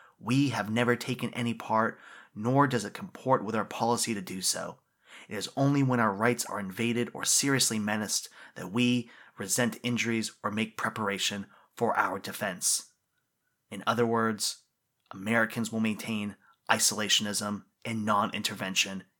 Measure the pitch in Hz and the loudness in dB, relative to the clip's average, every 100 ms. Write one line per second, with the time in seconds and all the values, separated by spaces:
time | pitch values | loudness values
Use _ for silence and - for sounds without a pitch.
0 | - - 101 135 143 110 101 113 120 120 | -20 -8 0 4 4 2 0 2 2 2
1 | - 123 120 - 117 113 - 110 110 - | 0 -4 -4 -2 -2 -4 0 2 2 -2
2 | - - - 104 117 135 139 123 101 - | -16 -20 -16 -4 4 6 6 4 -2 -8
3 | 98 - 131 131 101 110 98 - 117 117 | -12 -6 2 2 2 -2 -2 -2 0 2
4 | 117 107 92 92 90 90 82 - _ _ | 0 -4 -6 -4 -2 -2 -6 -12 _ _
5 | _ - - 104 - - 139 143 131 123 | _ -20 -12 -8 -6 0 4 4 4 4
6 | 110 98 117 113 - 104 95 92 117 117 | 4 4 2 2 -2 -6 -6 -2 0 0
7 | 120 - - - 143 131 - 110 104 107 | -2 -2 0 2 4 2 2 0 0 0
8 | 101 - - - - - 90 110 123 123 | 0 -4 -6 -16 -18 -12 -4 2 2 2
9 | 113 - - - 98 - 120 - 123 117 | -2 -12 -18 -10 -2 0 0 -2 -2 -2
10 | 113 113 110 - 107 104 110 - 113 110 | 0 0 -2 -4 -4 -2 -2 -2 -4 -2
11 | 101 95 - 101 98 - _ - 113 - | -2 -2 -2 -4 -8 -16 _ -2 0 2
12 | 101 95 - - 104 90 - - - _ | 0 -2 -8 -6 -6 -2 -2 -2 -4 _
13 | _ _ _ _ _ _ - 101 113 117 | _ _ _ _ _ _ -14 -6 0 2
14 | 117 113 113 104 - - _ _ _ _ | 2 2 2 0 -4 -6 _ _ _ _
15 | - 98 101 117 113 117 110 113 110 104 | -18 -8 0 2 2 -2 -4 -2 -2 -2
16 | - 107 104 98 _ _ - 110 - 107 | -6 -6 -6 -10 _ _ 0 2 2 0
17 | 101 - 107 101 104 101 - _ 117 113 | 0 0 0 -2 -4 -6 -10 _ -8 -2
18 | 107 104 107 104 104 101 95 92 98 95 | 2 2 2 -2 -4 -4 -2 0 -2 -4
19 | - _ | -12 _